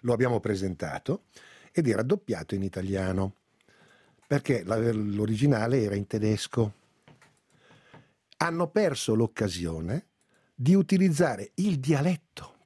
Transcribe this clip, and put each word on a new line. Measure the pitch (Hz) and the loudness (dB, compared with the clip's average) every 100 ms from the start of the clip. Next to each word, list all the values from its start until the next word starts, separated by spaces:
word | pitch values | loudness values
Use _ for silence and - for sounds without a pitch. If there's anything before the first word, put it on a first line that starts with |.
lo | 120 | -2
abbiamo | 117 127 113 | 0 0 0
presentato | - 98 95 87 82 - - 185 _ - - - - | -2 -2 -4 -6 -8 -8 -6 -8 _ -20 -20 -20 -8
ed | - 135 | -2 0
era | 101 | 0
doppiato | 127 202 - 90 80 | 0 -2 -2 -8 -4
in | 101 | -4
italiano, | 98 92 95 95 92 92 95 - _ _ _ _ _ _ _ _ - | -4 -4 -4 -2 0 -2 -2 -6 _ _ _ _ _ _ _ _ -2
perché | 143 - 120 | -2 0 -2
la, | 87 113 117 | 0 0 0
l'originale | 107 104 101 107 107 143 117 113 131 | 0 -2 -2 0 2 4 4 2 2
era | 104 101 | 2 -2
in | 101 | -2
tedesco. | 110 107 104 - - 107 - _ _ _ - _ _ _ _ _ _ _ - _ _ _ - | 0 0 0 -2 -2 -2 -4 _ _ _ -20 _ _ _ _ _ _ _ -20 _ _ _ -4
Hanno | 170 165 170 | -2 -2 -2
perso | 214 190 131 - | 0 0 0 0
l'occasione | 110 113 - 104 87 87 80 85 143 - _ _ _ _ - | 2 2 0 -4 -2 -6 -6 -4 -6 -8 _ _ _ _ -2
di | 127 | 4
utilizzare | 196 - 190 190 147 160 110 - - | 4 4 4 4 4 2 0 -8 -4
il | 202 151 | -2 0
dialetto, | 131 143 165 165 _ - - _ | 2 2 2 -2 _ -20 -20 _